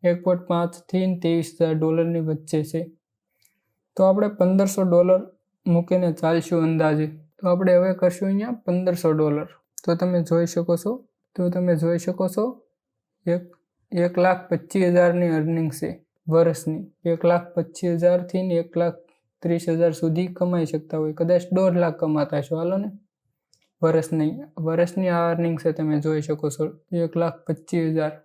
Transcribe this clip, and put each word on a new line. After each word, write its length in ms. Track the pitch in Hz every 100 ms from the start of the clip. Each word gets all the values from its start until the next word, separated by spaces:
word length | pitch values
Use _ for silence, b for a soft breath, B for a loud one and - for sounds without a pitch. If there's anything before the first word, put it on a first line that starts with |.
એક 200 | 180 175
પોઇન્ટ 240 | 185 180 180
પાંચ 260 | 170 170
થી 460 | - _ 185 185 180
ત્રેવીસ 380 | 165 165 160 -
હજાર 120 | 165
ડોલરની 460 | 156 156 160 165 170
વચ્ચે 440 | 156 156 156 156
છે. 280 | 151 165 165 _ _ _ _ _ _ _ _ _ _ -
તો 80 |
આપણે 240 | 190 190 208
પંદરસો 560 | 208 180 190 196 196
ડોલર 380 | 185 175 180 185 190 _ _ _ -
મૂકીને 460 | 170 170 185 180
ચાલશું 500 | 160 160 165 165 175
અંદાજે. 440 | 160 160 156 151 156
તો 400 | 156 - _ 190
આપણે 280 | 180 185 180
હવે 180 | 185
કરશું 340 | 185 180 180 190
અહીંયા 240 | 196 226
પંદરસો 600 | 240 - 180 185 175 170
ડોલર. 340 | 156 156 147 156 - _ -
તો 120 | - 170
તમે 280 | 180 180
જોઈ 220 | 160 170 170
શકો 320 | 170 170 170
છો, 260 | 208 254 - _ _ -
તો 140 | 180
તમે 260 | 185 180 165
જોઈ 220 | 165 170
શકો 300 | 175 185 185
છો, 340 | 185 226 262 _ _ _ _ _ _ -
એક, 160 | 175 175 _ _ _ _
એક 260 | 180 175 175
લાખ 320 | 180 180 -
પચીસ 360 | 165 - 196 185
હજારની 420 | 175 175 175 175
અર્નિંગ 440 | 160 156 165 160
છે 340 | 131 139 - _ _ -
વર્ષની. 560 | 165 170 160 - 156 196 _ 175
એક 200 | 165 170
લાખ 300 | 175 175 -
પચીસ 360 | 170 - 180
હજારથી 520 | 170 175 180 180 190
ને 100 | 185
એક 240 | 170 170 -
લાખ 160 | 170 170 _ _ _ _
ત્રીસ 280 | 175 170 170
હજાર 220 | 165 170
સુધી 360 | 160 165 160 180
કમાઈ 380 | 180 180 180 156
શકતા 320 | 156 - 156
હોય, 160 | 156
કદાચ 280 | 156 165 175 175
દોઢ 240 | 185 190 175
લાખ 220 | 170 156
કમાતા 380 | 160 151 147 147
હશો, 200 | 143 160
હાલો 200 | 170 190
ને, 140 | 208 - _ _ _ _ _ _ _ _
વર્ષની, 580 | 165 160 156 160 151 156 285 -
વર્ષની 500 | 160 165 170 175 185
આ 220 | 170 170
અર્નિંગ 300 | 170 170 165
છે, 120 | 170
તમે 280 | 156 156 151
જોઈ 220 | 151 156
શકો 280 | 151 151 151
છો, 160 | 139 156 - _ 175
એક 220 | 165 170
લાખ 280 | 165 160 -
પચીસ 460 | 156 - 175 160
હજાર. 200 | 160 151 151